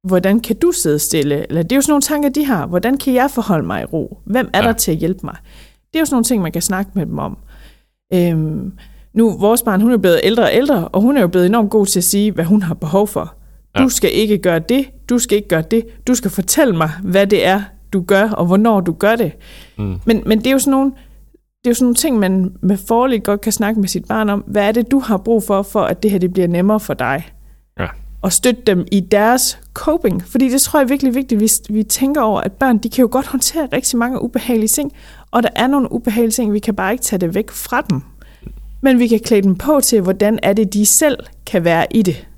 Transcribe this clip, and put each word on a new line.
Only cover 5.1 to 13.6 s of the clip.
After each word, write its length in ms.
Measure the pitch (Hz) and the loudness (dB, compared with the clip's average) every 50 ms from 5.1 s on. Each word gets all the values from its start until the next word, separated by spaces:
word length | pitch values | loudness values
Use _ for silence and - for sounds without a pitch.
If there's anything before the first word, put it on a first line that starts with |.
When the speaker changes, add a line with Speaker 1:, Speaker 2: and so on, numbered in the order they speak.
| 190 185 | -4 -4
Speaker 1:
mig? 140 | - - 170 - - - - - - - _ _ _ _ | -8 -12 -12 -14 -20 -20 -20 -20 -20 -20 _ _ _ _
Det 40 | - | -2
er 40 | 320 | -2
jo 40 | 320 | -2
sådan 100 | 294 285 | 0 0
nogle 100 | 247 233 | 0 0
ting, 180 | - 254 208 | 0 0 -2
man 100 | 180 156 | -2 -2
kan 100 | 156 170 | -4 -4
snakke 280 | - - 190 185 196 190 - | -4 -4 -4 -4 -6 -4 -4
med 120 | 202 175 | -6 -4
dem 120 | 170 165 147 | -4 -6 -6
om. 200 | 71 87 - - - - - - - - _ _ _ _ _ _ _ _ 185 | -8 -8 -10 -14 -18 -20 -20 -20 -20 -20 _ _ _ _ _ _ _ _ 0
Øhm, 580 | 180 175 175 165 160 156 156 156 - 190 190 - - - - - - - _ _ | 2 2 2 0 0 -2 -2 -4 -6 -8 -10 -12 -14 -20 -20 -20 -20 -20 _ _
nu, 240 | 214 233 220 185 - | 2 2 2 2 2
vores 240 | 190 214 233 247 | 2 2 2 2
barn, 180 | 240 226 208 208 | 0 0 0 2
hun 120 | 214 233 | 2 2
er 40 | 254 | 2
blevet 240 | 214 - 185 170 147 | 4 4 4 4 4
ældre 200 | - 190 226 240 | 2 2 2 2
og 80 | 214 139 - | 2 2 2
ældre, 340 | 226 269 285 277 190 165 - | 2 2 2 0 0 0 -2
og 120 | - 190 | 0 2
hun 160 | 208 247 294 | 2 4 4
er 40 | 277 | 2
jo 60 | 185 175 | 2 2
blevet 180 | 175 180 180 | 2 2 2
enormt 240 | 180 214 240 214 202 | 4 2 2 0 2
god 160 | 220 220 196 | 2 2 2
til 140 | 196 - 190 | 2 0 0
at 40 | 175 | 0
sige, 260 | - 202 202 208 214 | 0 0 2 0 0
hvad 120 | 185 - - | 0 -2 0
hun 180 | 165 208 214 | 2 2 2
har 120 | 190 165 160 | 2 -2 -4
behov 340 | - 170 151 165 196 208 202 | -6 -4 0 0 0 0 0
for. 260 | - - 80 160 - - - - - - | -2 -8 -8 -8 -14 -20 -20 -20 -20 -20